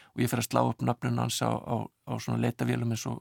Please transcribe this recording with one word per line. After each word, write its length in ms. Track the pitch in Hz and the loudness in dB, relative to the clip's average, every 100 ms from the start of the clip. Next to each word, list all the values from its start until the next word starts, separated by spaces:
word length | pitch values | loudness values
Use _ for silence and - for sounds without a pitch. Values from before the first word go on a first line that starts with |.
| - | -14
og 80 | - | -2
ég 80 | 120 | 0
fer 80 | 120 | 2
að 80 | 117 | 2
slá 140 | 123 | 2
upp 220 | 123 117 123 | 2 2 0
nafninu 340 | 120 123 120 | 0 0 0
hans 200 | 120 - | 0 0
á, 80 | 117 | 0
á, 260 | 117 - 117 110 _ - | 0 -2 -2 -4 _ -8
á 60 | 123 | -6
svona 160 | - 117 117 | -2 0 0
leitavélum 480 | 117 123 123 117 | 0 -2 0 0
eins 100 | 113 - | -2 -4
og, 80 | 120 | -8